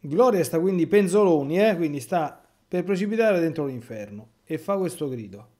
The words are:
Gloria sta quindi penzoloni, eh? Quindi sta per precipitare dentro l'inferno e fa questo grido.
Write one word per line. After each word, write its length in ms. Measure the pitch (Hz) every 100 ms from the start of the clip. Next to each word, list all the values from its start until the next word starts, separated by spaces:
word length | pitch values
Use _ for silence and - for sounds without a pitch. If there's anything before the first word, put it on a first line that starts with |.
Gloria 440 | 143 165 254 196
sta 160 | 147 165
quindi 260 | 185 185 160
penzoloni, 720 | 202 190 196 202 160 139 170
eh? 180 | 220 175
Quindi 240 | 160 143
sta 460 | 123 180 151 - _ _ _
per 180 | 180
precipitare 560 | 175 190 202 220 220 185
dentro 260 | 165 151 143
l'inferno 640 | 127 - 110 101 104 113 _
e 140 | _ 156
fa 180 | - 202
questo 320 | 180 - 147
grido. 400 | 127 107 101 110